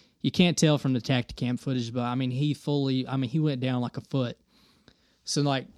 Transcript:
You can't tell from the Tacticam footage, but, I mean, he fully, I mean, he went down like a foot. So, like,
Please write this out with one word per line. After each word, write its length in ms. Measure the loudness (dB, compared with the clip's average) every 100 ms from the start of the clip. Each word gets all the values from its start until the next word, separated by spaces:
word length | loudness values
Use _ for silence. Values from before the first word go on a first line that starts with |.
| _ _
You 100 | -2
can't 260 | 4 4 4
tell 200 | 4 4
from 160 | 2
the 60 | 0
Tacticam 600 | 0 0 -2 -4 -4 -2
footage, 340 | -2 -4 -4
but, 80 | -4
I 140 | -2 -2
mean, 160 | -2
he 220 | 0 -2
fully, 540 | -2 -2 0 2 0 -2
I 80 | -2
mean, 140 | -2
he 100 | 0
went 220 | 0 0
down 180 | 0 0
like 140 | -2 -6
a 60 |
foot. 360 | -4 -2 -2 -6 _ _ _ _ _ _ _ _
So, 180 | -4 0
like, 260 | 2 0 -4